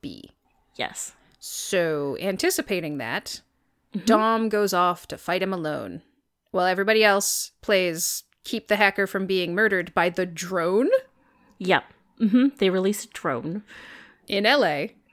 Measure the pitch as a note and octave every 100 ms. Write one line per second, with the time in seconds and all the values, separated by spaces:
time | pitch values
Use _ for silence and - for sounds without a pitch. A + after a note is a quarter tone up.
0 | - - - _ _ _ _ - - -
1 | - - _ _ - - - F#3+ E3 D3+
2 | C#3+ C3+ F#3+ F#3+ F4 - - F#3 D#3+ D3
3 | A2+ C#3+ - - - _ _ _ _ G3+
4 | F#3+ A3 A3 A3+ A3+ G#3 G3+ F#3 F3+ F3
5 | - - - F3+ F#3+ F#3 D#3 D3 G#2 F2+
6 | - _ _ _ _ F#3 F3+ F#3 G3 A3
7 | G#3+ G3 - - - _ - G3+ F3+ E3
8 | - - - _ - A3+ - G#3 G3+ G3
9 | F#3+ G3 F#3+ F#3+ F3 F3 A3 G3 F3 -
10 | F3 F3 F#3 E3 F3+ F#3 E3+ G3 C#4+ C5
11 | - _ _ _ _ - F#3 E3+ - _
12 | _ - A3 A#3+ C4+ - F#3+ F#3 F#3+ G#3
13 | - - E3+ B2 D3 F#3+ - - - -
14 | - _ - G3+ G#3+ C#4+ G3 D3 F3+ -
15 | _